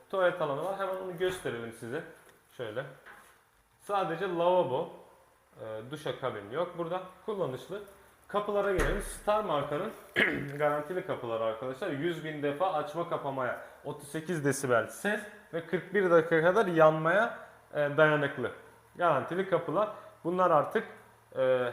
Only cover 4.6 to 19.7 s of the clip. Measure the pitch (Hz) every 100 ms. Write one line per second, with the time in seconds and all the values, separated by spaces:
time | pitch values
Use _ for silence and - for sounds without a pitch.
4.6 | 147 131 175 - - - _ _ _ -
5.6 | 113 110 120 151 151 123 127 107 101 135
6.6 | 175 170 165 180 185 - - 202 151 127
7.6 | - 196 - - - _ _ 202 208 202
8.6 | 202 185 180 202 - - - 214 202 147
9.6 | 143 147 208 - - - 202 143 143 139
10.6 | 147 147 147 185 - 120 120 113 113 110
11.6 | 131 131 196 139 170 160 156 151 143 143
12.6 | 185 151 147 170 165 151 139 131 123 -
13.6 | - - 135 143 139 156 156 170 143 135
14.6 | 135 117 107 - 202 226 - - - 165
15.6 | 165 180 - 196 185 170 165 165 165 190
16.6 | 202 165 156 160 160 190 233 - - -
17.6 | _ - 143 143 156 151 143 - 110 -
18.6 | - - - - 175 139 117 170 190 170
19.6 | -